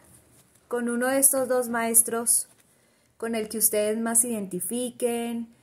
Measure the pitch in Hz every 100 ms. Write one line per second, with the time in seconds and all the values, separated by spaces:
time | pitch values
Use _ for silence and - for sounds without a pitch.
0 | - - _ - _ _ _ 240 240 240
1 | 254 269 269 269 247 254 240 233 226 226
2 | - 226 233 - - _ _ _ _ _
3 | _ _ 226 226 220 220 214 214 214 220
4 | 226 226 247 226 196 180 - 240 247 240
5 | 247 240 233 233 233 _